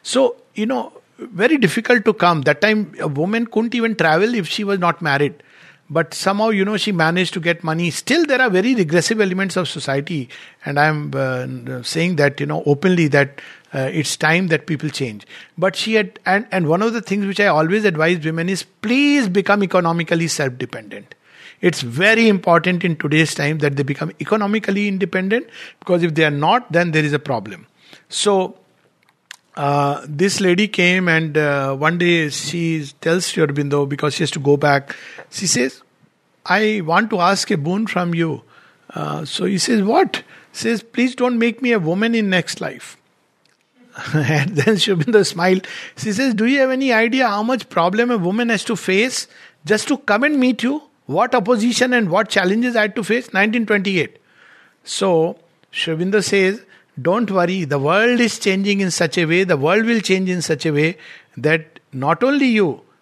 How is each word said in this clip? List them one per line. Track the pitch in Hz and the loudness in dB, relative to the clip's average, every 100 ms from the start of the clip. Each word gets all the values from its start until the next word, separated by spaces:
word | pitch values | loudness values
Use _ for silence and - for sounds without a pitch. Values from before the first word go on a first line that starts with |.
So, | - 254 254 - _ - | -4 0 0 -2 _ -6
you | 220 | -4
know, | 254 226 - _ - | -4 -6 -14 _ -18
very | 254 180 240 302 | -10 0 2 4
difficult | 196 226 220 240 214 | 2 0 2 2 2
to | 214 | 2
come. | 175 165 | 2 2
That | 139 147 | 0 2
time, | 208 214 185 - | 2 0 -2 -6
a | 156 | -6
woman | 139 175 226 233 | -2 -2 -2 -2
couldn't | 214 226 240 | -2 -2 -2
even | 226 208 | -2 2
travel | 160 160 214 | 2 4 2
if | 240 160 | -2 -4
she | - | -4
was | 202 196 | -2 0
not | 175 165 | 0 -2
married. | 160 139 147 - _ - - _ - | 0 0 0 -4 _ -20 -20 _ -4
But | 151 160 | -2 -2
somehow, | - 190 202 220 | -2 -2 0 0
you | 208 | 0
know, | 196 214 | 0 -2
she | 214 | -2
managed | 175 160 175 180 | 0 2 2 -2
to | 185 | -2
get | 165 170 160 | -2 -2 -2
money. | 160 175 | -2 -2
Still, | - - 302 311 | -4 0 0 2
there | 254 | 2
are | 254 | 2
very | 185 226 | 2 2
regressive | 247 160 170 - 220 | 2 2 0 0 0
elements | 196 185 196 185 | 0 -2 -2 -4
of | 170 | -4
society. | 151 - 139 147 160 120 - - - - | -6 -4 -4 -4 -6 -8 -14 -20 -14 -4
And | 143 | 0
I'm, | 151 151 147 | 0 0 -4
uh, | 139 131 127 131 127 123 127 | -4 -4 -4 -6 -10 -12 -10
saying | 120 160 170 160 | -6 -2 0 2
that, | 143 127 | 0 0
you | 143 | -6
know, | 151 147 | -2 0
openly | 139 185 180 151 | 2 2 2 4
that, | 143 139 - - - _ | 4 2 -4 -20 -20 _
uh, | 139 131 | -6 -4
it's | 160 139 - | -2 -4 -2
time | 156 170 185 | 2 2 2
that | 156 - | -2 -2
people | 151 156 | -6 -6
change. | - 131 104 - - - - | -6 -6 -8 -16 -20 -16 -4
But | 190 190 | -2 -2
she | 220 220 | 0 0
had, | 196 - - | 0 -4 0
and, | 196 233 | 0 0
and | 190 151 | 0 2
one | 170 | 2
of | 226 | 0
the | 226 | -2
things | - 202 196 | -4 -4 -2
which | 190 | 0
I | 202 | 2
always | 156 160 208 | 4 2 2
advise | 208 156 165 180 | 0 2 0 0
women | 151 165 175 | -2 -2 -2
is, | 190 | -4
please | - _ 214 254 285 285 214 | -8 _ -2 2 4 2 2
become | 190 190 202 | 0 2 2
economically | 196 185 170 170 160 170 165 | 2 2 2 0 0 0 -2
self-dependent. | - 135 123 123 117 104 104 - - _ - - - | -2 -4 -4 -10 -10 -14 -16 -18 -20 _ -20 -20 -2
It's | 180 151 | -2 -2
very | 120 123 202 226 226 | -6 0 2 4 4
important | 196 180 170 175 180 175 | 4 4 2 2 0 -2
in | 156 | -2
today's | 151 151 156 - | 0 2 2 0
time | 147 156 | -2 0
that | 147 139 | -2 -2
they | |
become | 139 139 160 - | -4 -4 -6 -6
economically | 151 214 202 220 208 202 208 | -2 -2 0 -2 -2 -2 -2
independent, | 190 190 185 190 226 330 - - - | -2 -2 -2 0 -2 -4 -16 -20 -10
because | - 180 | -2 0
if | 170 156 | 2 2
they | |
are | 151 | 0
not, | 143 156 240 247 | 2 2 2 2
then | 165 175 | 0 2
there | 156 | 0
is | 151 | 0
a | 143 | -2
problem. | 143 123 104 95 - _ _ - _ | -2 -6 -6 -16 -20 _ _ -20 _
So, | - 208 196 185 - _ _ _ _ _ _ - - _ - | -2 2 2 0 -8 _ _ _ _ _ _ -20 -20 _ -4
uh, | 143 143 143 143 135 | 0 2 0 -2 -6
this | 147 196 - | 0 0 2
lady | 185 175 214 | 2 2 0
came | - 180 185 180 | 2 2 2 2
and, | 160 160 151 | 2 0 0
uh, | 147 143 135 135 | 0 0 -2 0
one | 156 170 | 0 2
day | 175 170 151 | 2 2 0
she | 135 - 175 165 160 139 - | -4 -6 -4 -2 -2 -6 -6
tells | 165 175 175 | -2 0 0
Sri | - 151 | 0 0
Aurobindo, | 143 143 143 139 | 0 0 0 -2
because | 143 147 | -2 -4
she | - | -2
has | 156 | -4
to | 160 | -2
go | 139 143 | 2 4
back, | 147 139 - - - - - | 4 2 -2 -16 -18 -20 -16
she | - 190 | -6 -2
says, | 247 262 - _ _ _ _ _ _ - | 0 -2 -6 _ _ _ _ _ _ -2
"I | 190 214 214 160 | 0 2 0 0
want | 175 220 | 0 0
to | 196 | 2
ask | 175 196 - | 2 2 0
a | 185 | -2
boon | 147 196 220 | -2 -2 -2
from | 180 175 165 | -2 -2 0
you." | 165 123 - _ - _ - | -2 -4 -12 _ -20 _ -14
Uh, | - 151 151 151 | -8 -6 -6 -8
so | - 180 | -4 -2
he | 190 | 0
says, | 247 226 | 0 0
"What?" | 196 311 392 - - - _ | 2 2 2 -2 -12 -20 _
Says, | - 226 233 | -6 -4 -4
"Please | - - 254 247 | -4 -2 -2 0
don't | 247 240 | 0 2
make | 233 233 | 0 0
me | 247 | 0
a | 226 | 0
woman | 156 185 233 233 | 0 0 0 0
in | 208 | 0
next | 185 170 - | 0 -2 -6
life." | - - - - _ _ _ _ _ _ _ _ _ - - | -10 -10 -18 -20 _ _ _ _ _ _ _ _ _ -14 -4
<laughs> | |
And | 151 139 151 139 165 | -2 0 0 -2 0
then | 135 208 | 2 2
Sri | 269 180 | 2 0
Aurobindo | 151 214 185 | 2 2 2
smiled. | 170 185 185 - - - - | 0 2 2 -2 -14 -16 -8
She | 220 | -4
says, | 202 269 | -2 0
"Do | 208 233 | 2 2
you | 277 | 2
have | 262 | 2
any | 262 269 | 0 2
idea | 226 233 262 240 | 2 2 2 0
how | 202 | 0
much | 226 254 - | -2 -4 -2
problem | 180 170 208 240 | 0 2 2 0
a | 233 | 0
woman | 175 214 240 | 0 0 0
has | 214 - | 0 -2
to | 214 | -4
face | - 190 247 - - - - _ 151 | 0 2 2 -2 -10 -16 -20 _ -2
just | 214 - | 0 0
to | 285 | -2
come | - 208 | 0 2
and | 294 294 | 2 2
meet | 254 240 | 2 2
you? | 240 294 - _ - | -2 -4 -8 _ -4
What | 151 247 247 | -2 2 2
opposition | 196 240 233 226 254 | 2 2 2 2 2
and | 247 196 | 2 2
what | 180 220 | 0 0
challenges | 196 185 214 247 233 | 0 2 2 0 0
I | |
had | 214 214 | 0 -2
to | |
face?" | 202 233 - | -2 -2 -2
Nineteen | 190 208 240 214 | 0 2 0 0
twenty-eight. | 208 196 185 131 - _ _ - - _ _ | 0 0 0 -2 -8 _ _ -20 -20 _ _
So, | - - 196 165 165 214 _ _ _ | -10 -2 2 2 0 -4 _ _ _
Sri | - - 160 | -6 -4 -2
Aurobindo | 185 208 | 0 0
says, | - 202 190 214 - _ _ - | 2 2 2 0 -10 _ _ -6
"Don't | 131 208 208 | -2 0 0
worry, | 190 175 190 | 0 0 0
the | 151 143 | -2 -2
world | 143 190 233 240 | 2 2 2 2
is | 233 - | 0 0
changing | 196 190 196 196 | -2 0 0 0
in | 190 | 0
such | - 170 - | 0 -2 0
a | 160 | 2
way, | 170 | 2
the | 190 151 | 2 0
world | 147 202 226 | 2 2 2
will | 233 | 0
change | 190 190 185 | 0 0 0
in | 180 | -2
such | 156 156 160 | -2 -2 0
a | |
way | 147 156 - - - _ - | 2 0 -2 -14 -20 _ -4
that | 143 160 160 - _ | 0 0 -2 -20 _
not | 131 139 165 | -4 0 2
only | 254 285 262 | 2 2 2
you, | 220 175 117 _ _ | 2 0 -2 _ _